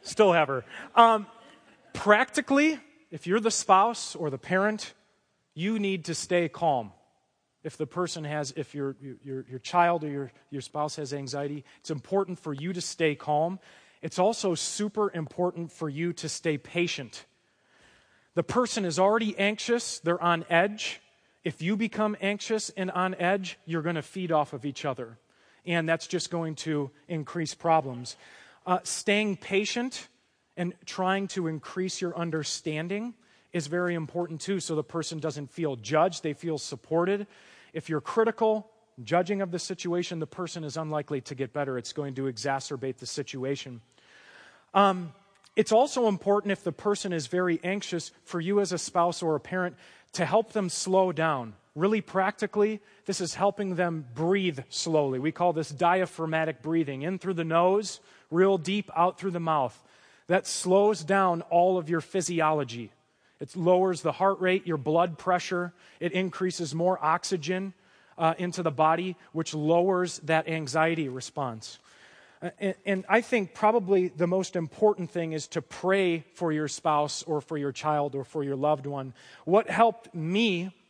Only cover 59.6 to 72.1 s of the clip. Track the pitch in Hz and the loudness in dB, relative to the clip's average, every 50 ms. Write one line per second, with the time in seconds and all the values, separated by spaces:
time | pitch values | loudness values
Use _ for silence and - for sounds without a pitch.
59.6 | 135 117 - - _ _ _ _ _ _ _ _ _ _ 175 185 - - - - | 0 0 -4 -10 _ _ _ _ _ _ _ _ _ _ 0 0 2 0 -6 -4
60.6 | - 180 185 196 202 208 220 160 160 143 196 196 190 185 170 165 175 - 170 175 | 0 4 4 6 6 4 2 0 0 0 2 4 4 4 2 0 -2 2 4 4
61.6 | 175 185 185 185 165 147 170 165 147 - - 196 165 - 180 165 156 156 156 151 | 4 6 4 0 0 0 -2 -2 -2 -2 -4 -4 -2 0 0 2 2 2 2 2
62.6 | 139 120 117 120 117 101 _ _ _ _ _ _ _ _ _ _ 160 - - 185 | -2 -4 -6 -12 -12 -14 _ _ _ _ _ _ _ _ _ _ -14 -12 -6 0
63.6 | 165 175 180 180 190 190 180 151 - 160 135 - 185 196 196 - 180 185 180 202 | 4 6 6 6 6 2 0 0 -2 -4 -2 2 2 2 2 2 2 2 2 0
64.6 | 202 175 160 151 127 147 156 165 175 185 160 - - 190 180 180 - - 185 175 | 0 -2 -4 -2 0 2 2 4 2 2 0 -4 0 0 0 0 0 -2 -4 -4
65.6 | 175 175 - _ _ - - _ 170 175 - 190 190 185 - - 190 185 170 - | -4 -4 -8 _ _ -20 -12 _ -6 -2 -2 -2 -2 -2 -2 -2 -4 -4 -2 -4
66.6 | 175 147 131 165 170 180 185 170 - 151 160 175 - - 196 180 139 151 185 185 | -6 -4 -2 0 2 2 0 2 2 0 0 0 0 -4 -4 -4 -2 -2 -4 -4
67.6 | 190 196 185 _ _ _ _ _ _ _ _ - 170 160 165 165 185 180 165 - | -4 -8 -10 _ _ _ _ _ _ _ _ 0 2 2 2 2 -4 -4 -4 -2
68.6 | 175 165 147 123 156 156 160 170 185 185 175 _ - - _ 160 160 - - 151 | -2 -2 2 4 4 4 4 4 0 -4 -6 _ -14 -8 _ -6 -6 -4 -4 -2
69.6 | 147 151 165 170 175 190 190 180 180 175 - - - 147 160 160 160 - 165 160 | 2 4 4 4 4 4 2 2 0 -2 -4 -10 -2 0 0 0 2 0 -4 -4
70.6 | 156 131 120 160 160 165 165 165 156 135 127 127 123 - _ - 139 127 113 113 | -4 -2 0 2 2 2 2 0 -2 -4 -4 -8 -10 -10 _ -6 -4 -4 -6 -8
71.6 | - - - - _ _ - - - - | -12 -16 -18 -18 _ _ -20 -20 -20 -20